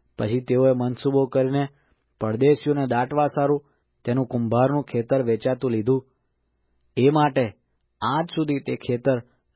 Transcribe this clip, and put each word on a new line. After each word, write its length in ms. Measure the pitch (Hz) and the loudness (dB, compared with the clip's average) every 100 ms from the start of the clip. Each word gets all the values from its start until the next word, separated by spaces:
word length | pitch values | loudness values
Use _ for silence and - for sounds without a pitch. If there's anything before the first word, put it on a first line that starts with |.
| _ - | _ -6
પછી 220 | 110 127 | -2 -2
તેઓએ 320 | 127 123 131 127 | 0 2 4 2
મનસૂબો 500 | 123 123 143 139 135 | -2 -2 0 0 0
કરીને 420 | 135 131 143 139 _ _ _ _ - | 0 0 0 -4 _ _ _ _ -8
પરદેશીઓને 640 | 110 113 139 147 147 143 131 | -4 2 2 2 0 -2 0
દાટવા 420 | 120 131 147 143 | -2 -2 0 0
સારું 380 | 151 143 147 _ _ _ _ - | 0 0 -2 _ _ _ _ -4
તેનું 200 | 127 127 | -2 -2
કુંભારનું 580 | 123 117 117 131 143 | -2 0 2 2 0
ખેતર 400 | 139 120 117 135 | -2 -4 0 0
વેચાતું 480 | 120 110 127 123 131 | 0 0 -2 -2 -2
લીધું. 340 | 113 107 131 - _ _ _ _ _ _ _ _ - | -2 0 0 -2 _ _ _ _ _ _ _ _ 2
એ 120 | 131 | 4
માટે 440 | 156 147 135 113 - _ _ _ - | 4 2 0 -2 -6 _ _ _ -6
આજ 240 | 110 147 170 | -4 -2 -4
સુધી 340 | - 151 139 | -4 -2 -2
તે 160 | - 123 | -4 -8
ખેતર 480 | - 120 139 127 - _ _ | -4 -2 0 -2 -4 _ _